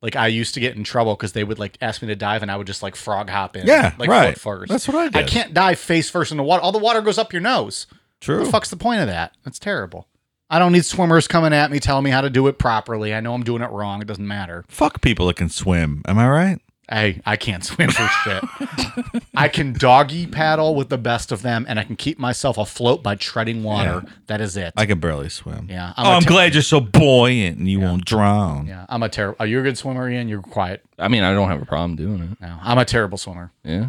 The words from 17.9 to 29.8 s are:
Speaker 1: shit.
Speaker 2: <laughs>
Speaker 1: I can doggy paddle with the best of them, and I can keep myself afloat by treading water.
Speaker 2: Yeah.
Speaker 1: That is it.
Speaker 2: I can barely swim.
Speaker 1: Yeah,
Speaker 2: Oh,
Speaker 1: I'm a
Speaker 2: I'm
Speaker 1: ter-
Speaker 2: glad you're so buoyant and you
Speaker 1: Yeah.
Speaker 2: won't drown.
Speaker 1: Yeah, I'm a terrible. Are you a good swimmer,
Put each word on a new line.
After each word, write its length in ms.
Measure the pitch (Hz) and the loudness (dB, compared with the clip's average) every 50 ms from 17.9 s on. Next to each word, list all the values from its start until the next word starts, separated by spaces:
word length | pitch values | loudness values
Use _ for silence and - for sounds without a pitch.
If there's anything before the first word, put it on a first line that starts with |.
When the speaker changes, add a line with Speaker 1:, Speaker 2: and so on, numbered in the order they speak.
| - - 719 740 807 807 - | 2 0 0 0 0 -2 -2
Speaker 1:
shit. 200 | - - - - - - - 294 - - - 254 - - - 240 - - 240 - _ | -2 -4 -4 -6 -8 -10 -12 -12 -10 -6 -8 -8 -6 -6 -8 -10 -6 -6 -8 -8 _
Speaker 2:
<laughs> 80 | _ | _
Speaker 1:
I 120 | - 139 156 | 0 0 2
can 260 | - - 160 139 123 | 2 0 -2 -2 -2
doggy 540 | - - - 127 135 147 135 143 170 175 165 | 2 4 8 8 8 6 4 0 -8 -8 -8
paddle 480 | - 143 151 156 156 156 156 156 160 | -4 -2 0 0 2 2 2 2 2
with 140 | 143 135 - | 0 -2 -2
the 80 | 139 131 | -4 -4
best 340 | 117 123 120 117 - - | -2 -2 -2 -2 -2 -6
of 100 | 131 104 | -8 -6
them, 240 | 101 123 117 113 113 - | -4 -2 -2 -2 -4 -4
and 120 | 117 107 | -4 -6
I 40 | 107 | -4
can 100 | - 110 | -6 -8
keep 240 | - - 139 160 - | -6 -6 -6 -6 -4
myself 380 | 135 123 123 - - 139 117 110 | -4 -4 -4 -2 -2 -2 -2 -2
afloat 440 | 104 - - - 120 120 131 147 | -4 -6 -6 -2 2 2 2 2
by 140 | 143 107 101 | 0 -4 -4
treading 480 | 98 - - - 120 110 113 117 113 110 | -4 -6 -6 -4 -4 -4 -4 -4 -4 -4
water. 380 | 107 104 104 98 92 87 90 90 | -4 -2 0 0 0 -2 -4 -8
Speaker 2:
Yeah. 60 | - - _ _ _ | -10 -20 _ _ _
Speaker 1:
That 140 | 107 107 | -6 -4
is 160 | 110 104 85 98 | -4 -4 -6 -6
it. 160 | 92 85 - - | -8 -6 -2 -2
Speaker 2:
I 80 | 110 | 0
can 140 | 104 104 85 | 0 0 0
barely 300 | 78 85 78 73 71 82 | 0 -2 -4 -4 -6 -8
swim. 380 | - - - - 78 - - 90 | -10 -12 -12 -12 -12 -12 -12 -12
Speaker 1:
Yeah, 220 | 92 90 87 87 - - | -10 -10 -10 -10 -6 0
Speaker 2:
Oh, 60 | - | 4
Speaker 1:
I'm 20 | |
a 100 | 202 185 175 | 4 6 6
Speaker 2:
I'm 40 | |
Speaker 1:
ter- 80 | 175 139 | 6 6
Speaker 2:
glad 240 | 160 190 180 175 139 | 6 6 6 6 4
you're 80 | 151 | 4
so 180 | 143 - - 147 | 2 4 4 2
buoyant 760 | 127 104 98 143 156 143 131 123 120 123 127 123 104 90 80 52 | 2 6 6 6 8 8 8 8 6 6 4 2 0 0 -2 -2
and 100 | 85 92 | 0 0
you 100 | 98 98 | 2 2
Speaker 1:
Yeah. 60 | 95 92 | 2 2
Speaker 2:
won't 160 | 87 92 90 | 0 0 0
drown. 600 | - 113 107 104 101 101 104 101 90 76 71 73 78 | 0 2 4 4 4 4 4 2 0 -2 -4 -6 -8
Speaker 1:
Yeah, 180 | 90 92 90 - | -10 -12 -12 -8
I'm 120 | 127 117 | -6 -4
a 80 | 117 107 | -4 -4
terrible. 280 | - - 104 98 95 _ | -2 -2 -4 -4 -2 _
Are 80 | 113 107 | -2 0
you 120 | 110 127 | 0 0
a 40 | 131 | 0
good 140 | 139 131 | 0 -2
swimmer, 300 | - | -4